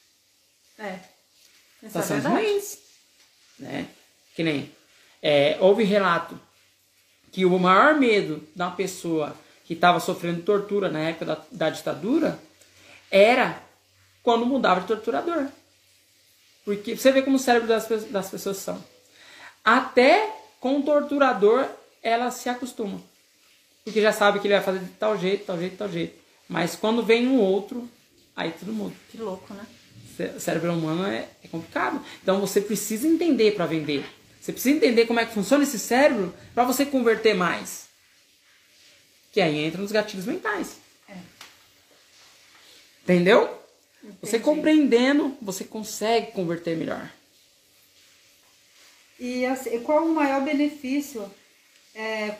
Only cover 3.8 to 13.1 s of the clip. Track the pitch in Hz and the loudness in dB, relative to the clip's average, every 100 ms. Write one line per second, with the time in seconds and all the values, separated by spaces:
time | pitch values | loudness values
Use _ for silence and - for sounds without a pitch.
3.8 | - - _ _ _ - 165 143 131 - | -10 -14 _ _ _ -4 -2 -2 -6 -16
4.8 | _ _ _ _ 156 147 143 - 190 214 | _ _ _ _ 2 4 2 4 4 4
5.8 | 202 208 190 170 - 170 - _ _ _ | 2 2 2 0 -4 -14 -20 _ _ _
6.8 | _ _ _ _ _ - 185 185 180 190 | _ _ _ _ _ 0 2 4 4 6
7.8 | 277 311 247 202 156 151 - 175 180 180 | 6 4 4 2 0 -6 -12 -8 -8 -6
8.8 | 180 - 175 160 143 - - _ - 170 | -8 -8 -4 -4 -4 -10 -20 _ -12 2
9.8 | 180 170 165 175 175 170 170 202 202 202 | 4 4 0 -4 -4 -4 0 0 0 -4
10.8 | 180 156 160 165 160 156 - 185 160 - | -2 -2 -4 -4 -6 -8 -8 -4 -4 -4
11.8 | 160 139 190 311 240 80 - _ _ _ | -8 -6 -2 0 0 -4 -12 _ _ _
12.8 | - - - | -20 -20 0